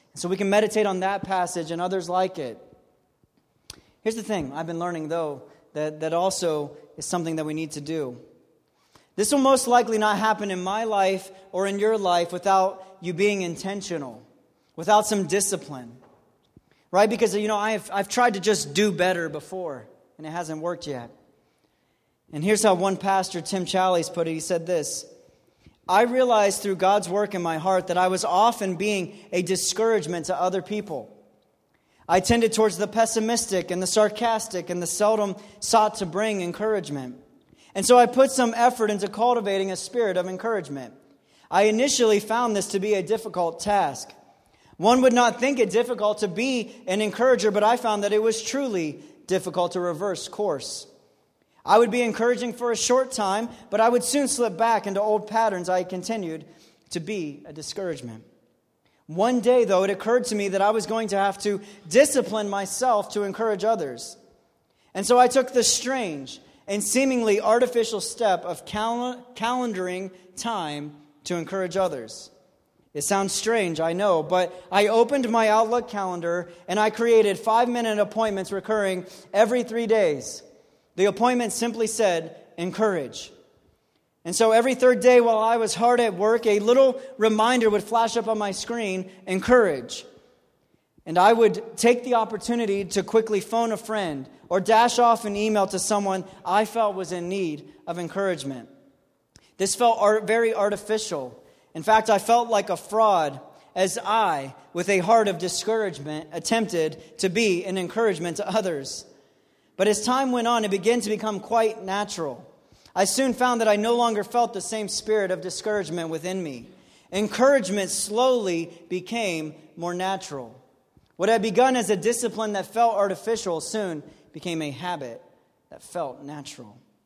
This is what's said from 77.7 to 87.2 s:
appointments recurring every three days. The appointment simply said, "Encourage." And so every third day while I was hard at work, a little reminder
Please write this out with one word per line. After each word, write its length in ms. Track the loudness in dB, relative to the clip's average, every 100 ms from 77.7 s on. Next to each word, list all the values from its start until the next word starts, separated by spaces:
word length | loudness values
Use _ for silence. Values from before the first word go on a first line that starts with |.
| 0 0 0
appointments 540 | 0 0 -2 -2 -4
recurring 560 | -6 -2 0 0 -2 -6 -16 -2
every 300 | 2 4 4
three 240 | 0 -2 2
days. 560 | 4 4 0 -6 -14 -18 _ _ _ _ 0
The 100 | 0
appointment 460 | 2 2 2 -2
simply 360 | -2 -4 -2 -4
said, 500 | 0 2 0 -4 -12 -18 -8
"Encourage." 720 | -6 0 0 0 -4 -10 -16 -20 _ _ _ _ _ _ _ _
And 100 | -6
so 200 | 2 4
every 220 | 4 4 4
third 260 | 4 6
day 180 | 6 8
while 200 | 6 4
I 180 | 2 2
was 180 | 0 0
hard 240 | 2 4
at 140 | 2
work, 340 | 0 2 2 2
a 120 | 2
little 420 | 4 6 6 2 -6
reminder 520 | -2